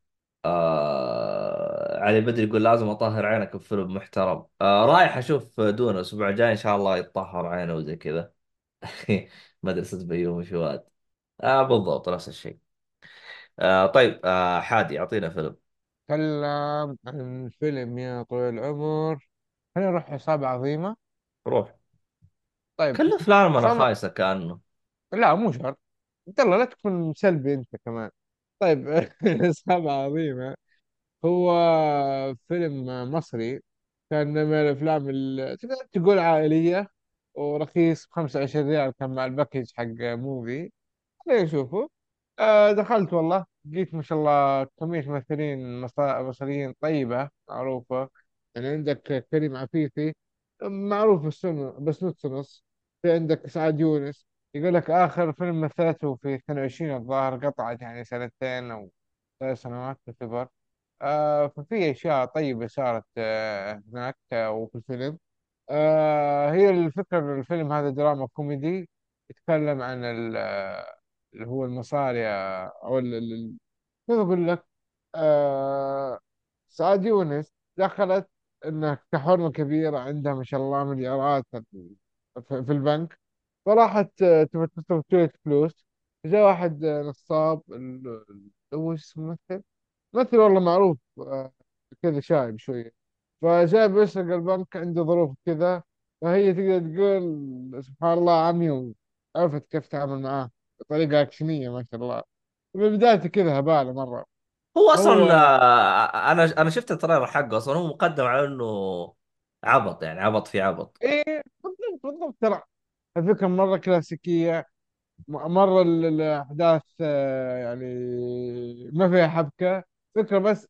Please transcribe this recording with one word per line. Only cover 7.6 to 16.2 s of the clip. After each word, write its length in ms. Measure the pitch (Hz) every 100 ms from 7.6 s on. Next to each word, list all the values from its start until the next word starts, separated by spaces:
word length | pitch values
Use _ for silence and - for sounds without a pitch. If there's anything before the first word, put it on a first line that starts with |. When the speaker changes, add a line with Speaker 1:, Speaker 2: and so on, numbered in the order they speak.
| 85 80
Speaker 1:
وزي 200 | 76 82
كذا. 380 | 76 82 85 _ _ _ _ _
<laughs> 480 | - - - 98 - - _ _
مدرسة 420 | 92 90 85 92 87
بيومي 380 | 85 87 87 87
فؤاد. 380 | 87 80 69 - _ _ _ _ -
آه، 200 | 123 135
بالضبط 460 | 127 117 90 69 -
نفس 200 | 90 -
الشيء. 300 | - - - _ _ _ _ - - - - - -
آه، 260 | 92 95 95
طيب، 340 | 135 120 - 92
آه، 340 | 92 90 87
حادي، 400 | - 113 85 73
أعطينا 300 | 92 110 82
فيلم. 260 | 85 78 - _ _ _ _ -
Speaker 2:
تكلم 920 | 151